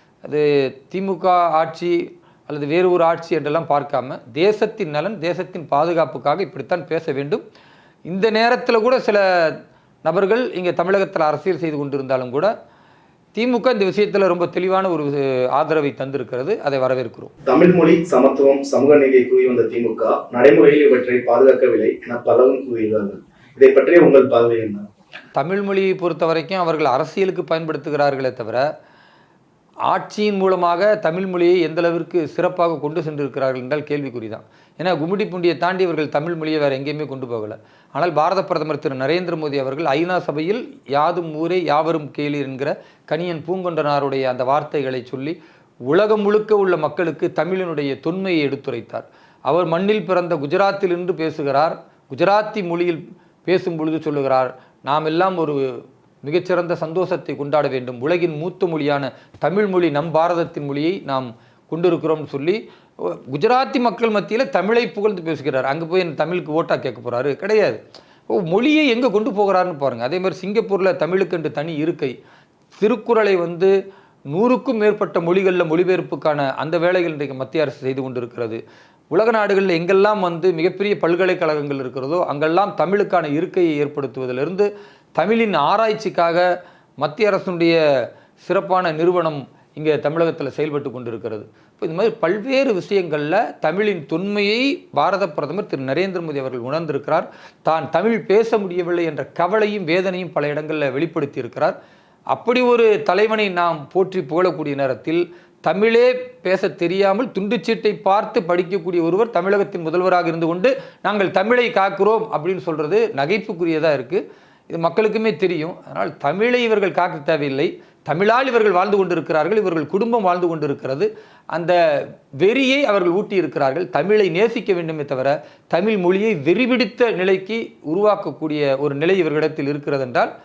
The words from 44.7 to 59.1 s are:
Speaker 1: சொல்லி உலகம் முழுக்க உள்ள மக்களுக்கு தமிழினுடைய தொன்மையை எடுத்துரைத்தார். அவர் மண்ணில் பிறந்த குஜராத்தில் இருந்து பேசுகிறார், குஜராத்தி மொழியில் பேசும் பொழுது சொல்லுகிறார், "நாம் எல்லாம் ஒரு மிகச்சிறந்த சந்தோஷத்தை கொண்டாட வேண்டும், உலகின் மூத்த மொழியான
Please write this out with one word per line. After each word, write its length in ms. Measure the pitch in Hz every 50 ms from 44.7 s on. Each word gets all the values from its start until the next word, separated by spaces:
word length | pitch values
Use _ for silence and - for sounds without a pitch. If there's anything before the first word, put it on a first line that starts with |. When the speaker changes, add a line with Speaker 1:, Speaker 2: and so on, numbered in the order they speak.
| - 151 131 131 131 127 -
Speaker 1:
சொல்லி 360 | - - 127 135 151 170 - - - _ _ _ _ _ _
உலகம் 440 | 123 127 151 190 214 208 220 214
முழுக்க 340 | 202 202 208 214 214 214 214
உள்ள 220 | 202 196 185 175 160
மக்களுக்கு 540 | 151 143 - - 175 165 143 - 180 170 180
தமிழினுடைய 640 | 170 156 175 190 190 185 170 160 147 143 139 135 139
தொன்மையை 480 | - 165 175 190 190 190 175 156 143 135
எடுத்துரைத்தார். 560 | 139 - - 139 120 117 104 - - 113 - - _ - _ _ _ _
அவர் 240 | - 127 151 175 180
மண்ணில் 400 | 165 165 170 196 202 214 214 165
பிறந்த 300 | 180 185 175 175 165 170
குஜராத்தில் 480 | 151 139 139 160 190 196 196 196 196 202
இருந்து 300 | 180 175 175 180 175 175
பேசுகிறார், 680 | 151 160 156 147 165 143 139 131 143 156 175 175 - - _ _ _ _ - 135
குஜராத்தி 520 | 117 175 190 202 214 214 214 214 214 185 170
மொழியில் 420 | 170 175 175 175 165 147 170 - - - _ _ _ _ -
பேசும் 320 | 170 185 175 185 185 170
பொழுது 260 | 156 156 160 156 156
சொல்லுகிறார், 580 | 156 156 147 143 135 131 131 131 127 123 - - - _ _ _ -
"நாம் 220 | 131 143 156 156
எல்லாம் 320 | 156 156 170 185 190 185 170
ஒரு 460 | 160 147 147 139 135 131 120 117 - - _ _ _ _ _ _
மிகச்சிறந்த 560 | - 139 156 180 175 - 180 175 170 165 175
சந்தோஷத்தை 600 | - 165 156 165 185 180 185 185 147 143 - 139
கொண்டாட 320 | 113 143 143 151 151 143 131
வேண்டும், 340 | 127 131 127 123 123 120
உலகின் 360 | 123 156 180 175 170 165 151 147
மூத்த 280 | 160 185 180 - 190
மொழியான 480 | 170 160 151 139 147 143 139 139 127